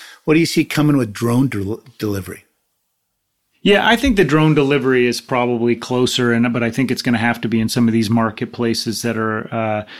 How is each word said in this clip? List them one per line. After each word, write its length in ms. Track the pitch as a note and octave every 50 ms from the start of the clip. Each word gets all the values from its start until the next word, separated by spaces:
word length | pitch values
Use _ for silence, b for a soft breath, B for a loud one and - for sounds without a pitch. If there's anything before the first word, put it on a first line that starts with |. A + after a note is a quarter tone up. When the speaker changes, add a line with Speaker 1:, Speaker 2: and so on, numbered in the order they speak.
| B B B B B
Speaker 1:
what 120 | - D#3
do 40 | D#3+
you 60 | E3+
see 180 | D3 - E3+ D#3
coming 320 | - - - D3 D3 C#3+
with 160 | C#3+ B2 G#2+
drone 380 | G2+ - A2+ A#2 A#2 B2 C#3 C3
del-, 340 | A2 G2+ G2 F#2+ A2+ - - - - _
delivery? 480 | - G#2+ G2+ G2 F#2 F#2 - - _ _ _ _ _ _ _ _ _ _ _ _ _ _ _ _ _ _ _ _ _ _ _ _
Speaker 2:
Yeah, 240 | _ F#3+ G3+ G3 -
I 120 | - A#3 A3+
think 180 | - C#4 A#3
the 80 | G3 F#3
drone 320 | C#3 C#3+ D#3 D#3 D#3 D3+
delivery 500 | D3+ C#3+ C3+ C#3+ C#3+ A#2+ C3 C3 B2 B2
is 140 | B2 A#2+ -
probably 560 | - - C3+ B2 B2 B2 A#2+ A#2 A#2 A#2+ A#2
closer, 560 | A2+ - - B2+ B2 B2+ B2 - - B2+ A#2+
and, 220 | A#2 A#2 A#2 B2 A#2
but 100 | B2 A#2
I 80 | A2+
think 180 | A2+ - C3+ A#2
it's 120 | B2+ -
gonna 160 | - - A#2+ A2+
have 240 | A#2 A#2+ A#2 -
to 80 | - A#2
be 100 | G#2+ A2+
in 80 | A2 A2+
some 220 | - C3 A#2+ A2+
of 40 | A2
these 160 | A2+ A2 G2+
marketplaces 920 | A2+ A#2+ A2+ A2+ G#2 - B2+ A2 - - A#2+ A#2 A2+ - - A#2+ G#2+ -
that 160 | - A#2+ A2+ A2
are, 360 | A2 A2 A2 G#2+ - - -
uh, 320 | A2+ A2+ A2 G#2+ G#2 G#2 B B B